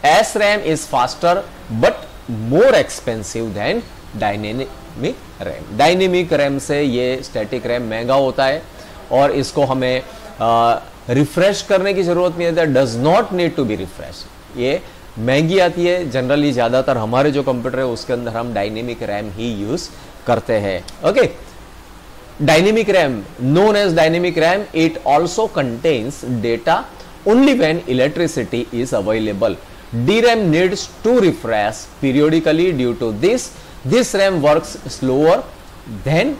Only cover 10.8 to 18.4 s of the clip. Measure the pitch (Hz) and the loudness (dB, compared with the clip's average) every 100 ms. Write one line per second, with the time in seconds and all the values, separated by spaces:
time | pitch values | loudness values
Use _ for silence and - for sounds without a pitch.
10.8 | - - - 127 147 - 190 202 - 196 | -4 -16 -2 0 0 2 2 0 0 0
11.8 | 190 190 175 175 180 170 170 165 160 127 | 2 0 0 2 0 0 -2 0 2 2
12.8 | 135 117 139 196 214 185 170 160 127 104 | 0 0 2 2 2 -2 -2 0 -2 -4
13.8 | 92 - 67 - - - - 120 123 170 | -6 -12 -16 -16 -18 -20 -16 -4 -2 -2
14.8 | - - - - 117 135 160 185 175 175 | -6 -20 -18 -6 0 2 4 4 2 2
15.8 | 175 180 160 131 127 147 147 123 117 123 | 0 0 -2 -4 0 2 2 2 2 2
16.8 | 131 123 107 120 147 139 139 127 123 127 | 0 -2 0 2 2 0 -2 -2 -4 -2
17.8 | 131 113 - 123 120 113 | -4 -4 -4 -4 -4 -6